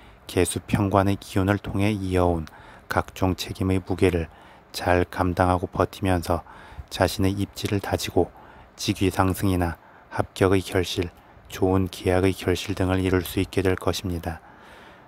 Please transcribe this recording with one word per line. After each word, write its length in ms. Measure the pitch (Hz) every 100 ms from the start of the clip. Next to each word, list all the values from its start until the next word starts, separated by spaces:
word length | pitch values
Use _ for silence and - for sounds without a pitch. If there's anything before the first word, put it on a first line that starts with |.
| - - -
개수 340 | 95 87 -
편관의 560 | - - 98 101 98 101
기운을 420 | - 101 95 101
통해 320 | - 98 101
이어온 560 | 104 95 90 90 85 78 - - - -
각종 460 | - - - 95
책임의 480 | 90 - 98 95 95 -
무게를 420 | 90 95 85 80 - - - - -
잘 300 | - 90 90
감당하고 640 | - 92 87 90 90 90
버티면서 720 | - 92 - 98 90 85 85 - - - - -
자신의 420 | - 90 - 95
입지를 480 | 101 98 - 101 101
다지고 500 | - 90 - 92 85 - - - - -
직위 320 | - 98 95
상승이나 680 | - 95 90 101 90 85 78 - - -
합격의 500 | - - - 95 98
결실, 480 | - 98 87 - 85 - - - -
좋은 400 | - 95 95 92
계약의 460 | - 92 90 95
결실 400 | 90 - 90 -
등을 260 | 92 92 92
이룰 220 | 92 92
수 180 | 87 -
있게 220 | 90 -
될 120 | 92
것입니다. 640 | 92 - 85 92 85 85 82 - - - - - -